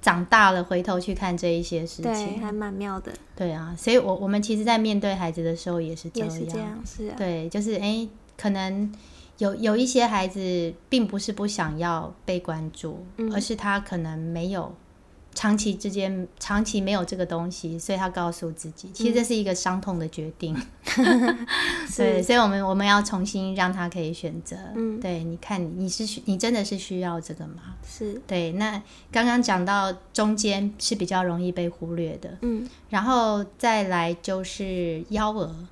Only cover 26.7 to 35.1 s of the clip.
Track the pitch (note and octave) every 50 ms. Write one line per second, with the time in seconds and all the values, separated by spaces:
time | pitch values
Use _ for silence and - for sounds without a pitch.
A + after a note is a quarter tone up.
26.7 | G3+ F#3+ - - F#3 F3+ F3+ F3 E3+ E3+ E3 - D#3+ E3 D#3 D#3 D3+ E3+ - F3+
27.7 | F#3 - - - - - A3 G#3 G3+ B3+ C4+ - G3 F3 E3+ E3 E3 F#3+ G#3+ A3
28.7 | G#3+ G3+ G#3 - - - - - - A3+ A#3 B3 A#3+ B3 A#3+ A#3 G3 F3+ F3+ F#3
29.7 | G3+ G3+ G3 F#3+ F#3 F3+ - - - - G#3+ G#3+ G#3+ G#3 G#3+ G#3+ G3 G3 G3+ G3+
30.7 | G#3 - - - A3+ G#3 F3+ F3 G3 F#3 F#3 F3+ E3+ F3 F3+ F3+ F3+ F#3 F3 E3+
31.7 | E3+ - E3 E3 E3+ E3+ E3+ D#3+ D#3 - - - - F#3 A#3+ A#3+ A3+ G#3+ A#3+ B3
32.7 | - - - - - G3 G#3 A#3+ C4 B3 A#3 A3 G#3+ G#3 G3+ F#3 - - - A#3
33.7 | A3+ G#3+ G3+ F#3+ F3+ F3 E3 E3+ F3 E3+ - - F#3+ F#3+ F#3 F#3 - - G3+ F#3+
34.7 | F#3 F3+ F3 E3+ E3 D#3+ E3+ -